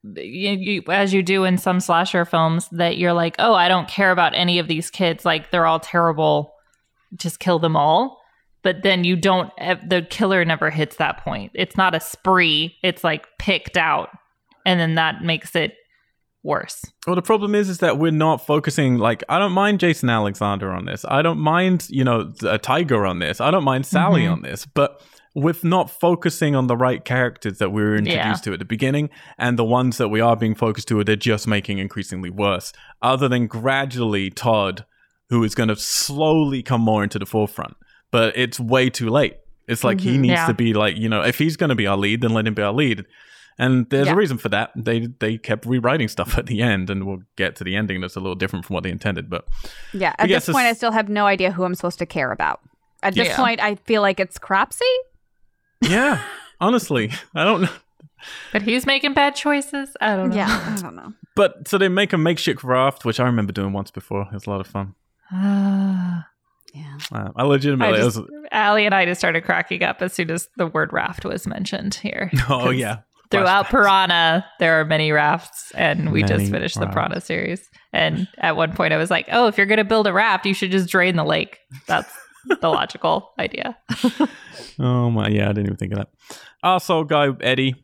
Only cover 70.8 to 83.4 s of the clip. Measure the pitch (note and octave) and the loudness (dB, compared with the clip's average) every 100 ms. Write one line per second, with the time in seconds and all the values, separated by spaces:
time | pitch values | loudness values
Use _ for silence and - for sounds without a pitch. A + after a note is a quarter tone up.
70.8 | D#3 - - E3+ - - - - F#3 - | -2 -2 -4 -6 -8 -8 -8 -8 -8 -6
71.8 | G3+ - G#3 - F3+ C3+ B2 C3 B2+ B2+ | -6 -6 -8 -6 -2 0 0 0 0 0
72.8 | A2+ A2 _ _ _ G3 F#3 F#3+ F#3+ B3+ | -2 -6 _ _ _ 0 4 2 2 4
73.8 | G3+ F#3+ F#3 E3+ E3 E3 F#3+ - E3 D#3+ | 6 4 4 4 4 2 -2 -2 2 2
74.8 | D#3 D#3 D#3 D3+ D3 D#3+ - - - - | 2 0 2 2 2 0 -4 -18 -14 -2
75.8 | D#3+ D3 - - G2+ G2+ G2 G2+ - - | 0 2 0 2 2 2 0 -2 -4 -4
76.8 | - - - - - E3 - F3 _ _ | -4 -2 -2 -4 -6 -6 -4 -8 _ _
77.8 | _ - D#3+ D#3+ F#3 - E3 D#3 E3 - | _ -2 0 -2 -6 -4 -2 0 -2 0
78.8 | D#3+ D#3 E3+ F#3 - A#3+ A#3+ G#3 G3 G#3+ | 0 0 0 -2 0 2 2 2 2 2
79.8 | G#3 A3 G#3 F3+ A3 F#3 G3 F#3+ F#3+ F#3+ | 2 2 2 2 2 0 0 -2 0 0
80.8 | F3 F#3 F3+ E3+ D#3 D#3 D#3+ - _ C3 | 2 2 2 2 0 -2 -2 -10 _ -20
81.8 | - D#3+ - - - _ C4 - E3 D#3 | -2 -2 -2 -18 -20 _ -4 0 2 0
82.8 | - - E3 E3 - - | -2 -4 0 0 -4 -8